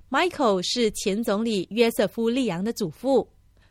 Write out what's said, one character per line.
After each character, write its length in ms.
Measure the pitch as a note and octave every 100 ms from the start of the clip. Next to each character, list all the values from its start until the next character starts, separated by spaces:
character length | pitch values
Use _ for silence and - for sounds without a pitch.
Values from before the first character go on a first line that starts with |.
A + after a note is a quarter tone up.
| -
Michael 540 | C4+ F4+ - B3 F#3+
是 280 | F3+ B3 A3
前 300 | - G#3 G3+
总 220 | A#3 G3+
理 220 | A3+ G3+ -
约 200 | G#3 A3+
瑟 180 | A3+ G3+
夫· 220 | - A3+
利 140 | B3 A#3
扬 180 | E3+
的 80 | G#3
祖 160 | A#3 F3+
父， 400 | - B3+ B3 - _ _ _ _